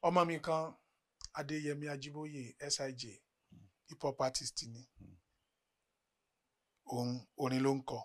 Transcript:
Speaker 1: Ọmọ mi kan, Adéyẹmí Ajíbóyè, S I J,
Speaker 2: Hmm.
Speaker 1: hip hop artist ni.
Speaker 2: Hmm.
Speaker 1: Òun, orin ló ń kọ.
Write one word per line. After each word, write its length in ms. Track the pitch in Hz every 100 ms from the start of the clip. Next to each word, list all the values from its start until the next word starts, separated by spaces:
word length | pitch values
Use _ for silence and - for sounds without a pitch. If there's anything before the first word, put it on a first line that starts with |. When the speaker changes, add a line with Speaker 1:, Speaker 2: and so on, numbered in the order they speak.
Speaker 1:
Ọmọ 220 | 165 180 170
mi 120 | 165
kan, 340 | 165 160 160 - _ _ _ _ -
Adéyẹmí 540 | - 143 156 147 147 147
Ajíbóyè, 680 | 143 143 147 156 147 120 -
S 200 | 143 -
I 100 | 135
J, 280 | 127 117 98 _ _ _
Speaker 2:
Hmm. 160 | - - _ _
Speaker 1:
hip 140 | -
hop 200 | 143 131
artist 420 | 131 - 127 -
ni. 240 | 120 117 120 -
Speaker 2:
Hmm. 180 | 95 95 _ _ _ _ _ _ _ _ _ _ _ _ _ _ _ _ -
Speaker 1:
Òun, 420 | 123 123 123 - -
orin 240 | 135 131
ló 100 | 135 139
ń 80 |
kọ. 180 | 127 120